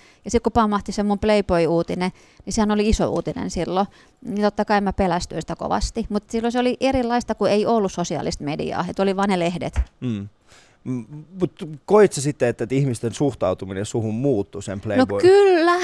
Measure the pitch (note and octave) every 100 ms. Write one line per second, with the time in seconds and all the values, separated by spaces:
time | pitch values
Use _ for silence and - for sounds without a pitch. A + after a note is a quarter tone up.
0 | - _ - A#3+ A3 A#3+ G#3+ G3+ - G#3
1 | G3+ G3+ G#3+ G#3 G3 F3 D#3+ E3+ E3 F3
2 | F3+ - - - - G#3 G#3 G#3 G#3+ G#3
3 | C3+ F3 E3 - F#3 F#3 E3 F#3 G3+ -
4 | _ _ - G3+ G#3 - G#3 G3+ G3 -
5 | F#3 F3 - D#3+ - E3 D#3 G3+ - A#3
6 | G3+ G#3 - A3+ A#3 B3 B3 - C4 C4
7 | A#3 A#3+ A#3 G#3+ G3+ G#3 G#3 A#3 F#3+ -
8 | F3 D3+ D#3 - D3 D#3 D#3 - F3 -
9 | G3 F#3+ G3+ F#3 E3+ E3+ B2+ - - _
10 | B2+ G#2 G2+ - _ - _ _ - B2+
11 | A2 D3+ D3+ F#3 F3 - D#3 D3+ - G#3
12 | G3 D3 C#3+ - A#2+ A2+ A2+ C3+ C#3 A2+
13 | A#2 - C#3+ A#2+ F#2 F#2 F#2+ F#2+ G#2 A#2+
14 | A2 A2 C#3+ G#2+ G2 - G2+ G2 A2 D#3+
15 | C4 - F4+ G4+ G4 F4 E4+ F4+